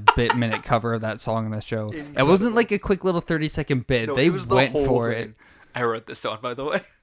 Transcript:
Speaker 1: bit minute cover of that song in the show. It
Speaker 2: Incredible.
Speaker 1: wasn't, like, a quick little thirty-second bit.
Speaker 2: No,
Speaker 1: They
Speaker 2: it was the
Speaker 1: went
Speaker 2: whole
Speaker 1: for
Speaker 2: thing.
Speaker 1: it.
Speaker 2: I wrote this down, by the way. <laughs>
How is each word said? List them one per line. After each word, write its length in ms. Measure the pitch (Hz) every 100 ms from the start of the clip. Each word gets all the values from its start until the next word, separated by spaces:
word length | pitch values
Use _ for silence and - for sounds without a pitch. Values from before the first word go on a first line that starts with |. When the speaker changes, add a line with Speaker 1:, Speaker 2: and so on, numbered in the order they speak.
| 107 -
Speaker 1:
bit 200 | 117 123
minute 240 | 117 107
cover 320 | - 117 117
of 80 | 113
that 180 | 110 101
song 260 | - 110 110
in 40 |
the 80 | 107
show. 260 | - 110 107
It 60 | -
Speaker 2:
Incredible. 320 | - - 139
Speaker 1:
wasn't, 260 | 185 233
like, 180 | 226 240
a 60 | 202
quick 260 | - 190
little 180 | 190 170
thirty-second 680 | - 165 151 - 147 131 -
bit. 220 | 123 113
Speaker 2:
No, 60 | 127
Speaker 1:
They 120 | 160
Speaker 2:
it 20 |
was 160 | 185 117
the 100 | 123
Speaker 1:
went 160 | 135
Speaker 2:
whole 120 | 147 135
Speaker 1:
for 260 | 120 117
Speaker 2:
thing. 180 | 113 110
Speaker 1:
it. 60 | 113 - - -
Speaker 2:
I 80 | 127
wrote 240 | 120 110 -
this 160 | 117
down, 160 | 117 107
by 140 | 123
the 120 | 123 143
way. 160 | 185 -
<laughs> 60 | _